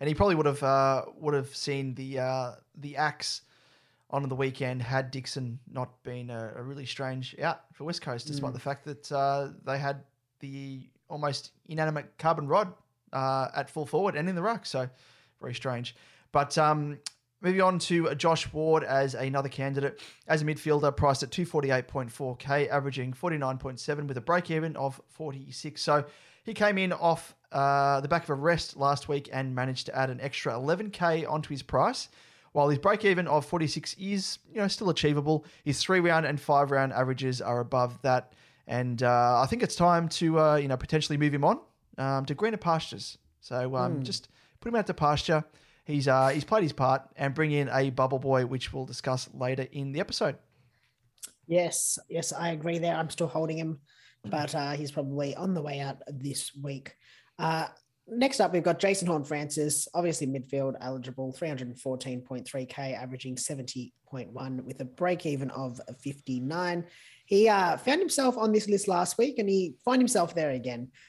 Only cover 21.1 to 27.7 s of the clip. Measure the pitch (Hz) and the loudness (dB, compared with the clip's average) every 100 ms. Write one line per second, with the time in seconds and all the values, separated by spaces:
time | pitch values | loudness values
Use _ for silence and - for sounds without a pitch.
21.1 | 139 135 - 170 151 135 127 123 139 123 | 2 -2 -4 -2 0 2 0 0 -6 -8
22.1 | - 131 123 139 143 143 143 139 131 127 | -6 -8 -6 -2 0 2 0 -2 -4 -6
23.1 | 127 180 156 131 131 135 127 - 147 143 | -4 -4 -2 -2 -4 -6 -6 -4 -4 -4
24.1 | 131 - 180 170 160 160 147 139 131 _ | -4 0 0 2 -2 -2 -2 -4 -6 _
25.1 | - 156 135 135 127 151 - 165 147 143 | -12 -10 -10 -12 -12 -12 -4 2 2 2
26.1 | - - _ - 214 208 190 185 170 170 | -10 -20 _ -10 2 4 4 0 2 2
27.1 | 165 - _ _ 139 139 | 2 -2 _ _ 0 4